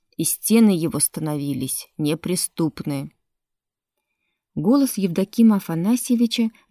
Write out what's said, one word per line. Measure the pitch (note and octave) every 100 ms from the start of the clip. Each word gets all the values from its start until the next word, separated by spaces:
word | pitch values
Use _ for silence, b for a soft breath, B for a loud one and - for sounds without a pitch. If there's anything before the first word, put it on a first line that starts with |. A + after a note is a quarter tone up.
| _ -
и |
стены | E3 - - A3 A3
его | F3+ D#3 C#3+
становились | - - D#3 D3+ C#3+ C3+ C3 - - -
неприступны. | D3+ D#3 E3 F3+ - - D#3+ - - C#3 D3+ - _ _ _ _ _ _ _ _ _ _ _ _ _
Голос | - E3 C#4 C4+ -
Евдокима | F#3 E3 G3 - A3+ G3+
Афанасьевича | - E3 F#3 B3 - A#3 A#3 - A3+ b b